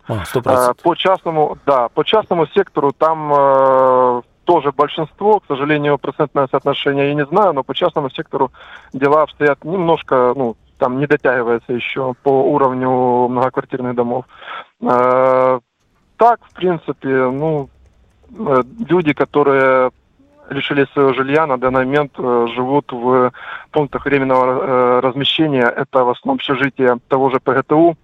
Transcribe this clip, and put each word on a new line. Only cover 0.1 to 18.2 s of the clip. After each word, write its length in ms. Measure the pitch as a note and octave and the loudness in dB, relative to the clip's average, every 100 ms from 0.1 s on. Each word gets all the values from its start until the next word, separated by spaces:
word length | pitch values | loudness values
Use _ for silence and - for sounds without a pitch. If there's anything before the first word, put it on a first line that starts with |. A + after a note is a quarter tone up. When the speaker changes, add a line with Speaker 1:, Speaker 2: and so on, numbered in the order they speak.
| A2 | -8
Speaker 1:
сто 160 | F2 B2+ | -4 -4
процентов. 360 | B2 B2+ B2 - | 0 2 0 0
Speaker 2:
Э, 20 | |
по 120 | F3 | -2
частному, 640 | E3 F#3 F#3 E3+ D#3 D3+ D#3 - | 0 0 0 -2 -2 -2 -2 0
да, 220 | C3 A#2 | 0 0
по 140 | D#3 | -2
частному 420 | - G#3+ - F3 D3+ | 0 0 0 -2 0
сектору 460 | G3+ - D#3 C#3+ | -2 -2 -2 -2
там, 380 | - D#3+ D#3+ D3+ | 0 0 0 0
э, 880 | C#3+ C#3 C3+ C3+ C3 C3 B2+ B2+ B2 - _ | 2 4 4 4 4 4 4 2 -2 -6 _
тоже 280 | - E3+ C3+ | 0 0 0
большинство, 680 | - - - D#3 - G#3 G3+ | -2 -2 -4 -8 -2 0 0
к 40 | - | 0
сожалению, 520 | C3+ C#3+ D3+ D3 C#3+ | -4 -2 0 0 -2
процентное 500 | - - D3 D3 C3+ | -2 -4 -2 -2 -2
соотношение 580 | C#3 C#3+ C3+ C#3+ C#3 C#3+ | -2 -2 -2 -2 0 0
я 60 | |
не 120 | D3 C#3 | -2 -2
знаю, 260 | F#3 F#3+ | 0 2
но 100 | C#3 | 0
по 120 | C3 | -6
частному 340 | - F3 D#3 C3+ | -4 -4 -2 -6
сектору 400 | - - C3+ C3 - - - - | -8 -8 -4 -4 -6 -20 -20 -14
дела 280 | C3 C#3 D#3 | -2 2 2
обстоят 420 | D3 - D3 C#3 | 2 0 -2 -2
немножко, 680 | D3 F#3+ E3 D#3+ - C3 B2 C3+ | -4 -2 0 0 0 0 2 0
ну, 200 | A#2+ - _ - | -4 -6 _ -4
там 200 | C3 B2+ | -4 -2
не 80 | C#3+ | -2
дотягивается 680 | D3 C#3 B2+ A#2 A#2 - | 0 0 0 0 -2 -4
еще 400 | A#2+ - C#3 C3 B2 | -6 -6 -6 -6 -4
по 80 | C#3 C3+ C#3 | 0 2 2
уровню 760 | C#3+ C3+ B2+ C3 B2+ B2 B2 B2 | 2 0 0 -2 0 0 0 0
многоквартирных 680 | B2 B2+ C#3+ - C3 B2 | 0 -2 -4 -6 -6 -6
домов. 300 | A#2+ A#2+ B2+ - - - - - - | -4 -4 -4 -10 -18 -18 -18 -18 -8
Э, 800 | A#2+ B2 B2+ B2+ C3 B2+ C3 B2+ - _ _ _ _ - | 0 2 2 2 2 2 2 0 -6 _ _ _ _ 2
так, 240 | A#3 A3 _ | 2 2 _
в 40 | |
принципе, 760 | - F3+ E3 - - C3+ C3 B2+ | -6 -2 -2 -6 -8 -2 0 0
ну, 380 | C3+ D#3+ D3+ C3 _ _ _ _ _ | -2 -2 -4 -6 _ _ _ _ _